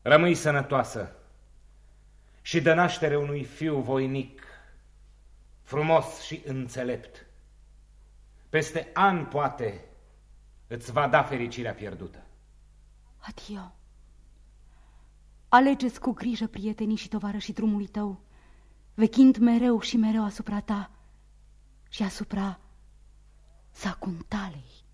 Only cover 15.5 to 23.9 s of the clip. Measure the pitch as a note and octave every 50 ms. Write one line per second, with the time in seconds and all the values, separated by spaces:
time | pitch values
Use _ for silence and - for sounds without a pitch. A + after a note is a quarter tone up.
15.5 | - B3 C4+ C#4 C#4 C#4 B3+ A#3+ - - - C4 A3+ - - A#3+ A#3 A3 A#3 A3
16.5 | - G#3 F#3+ A3 G#3+ - A3+ G#3 A3 G#3 - - - G#3+ G#3 G3+ G3+ G#3 - -
17.5 | - - A3+ A3 G#3 G#3 G3+ F#3+ - G#3 G#3 G3+ F#3+ - - _ - - _ -
18.5 | - - - - - - - - - - A3 A3 - B3+ C4+ C4 B3+ G#3+ A#3 A#3+
19.5 | A#3 A#3 B3 B3 A#3 G#3+ - - - A#3 A3 A3 A3 A3 G#3+ G3+ G3 - G#3+ -
20.5 | G#3 G#3 - - G#3+ G3+ G3+ - - - - - - - - - - - - -
21.5 | - - - _ - - - - - - G#3+ F#3+ - - G#3 - - G3 G3 G3
22.5 | F3+ - - - - - - - - - - - - - - - - - - -
23.5 | - - - - - - - G3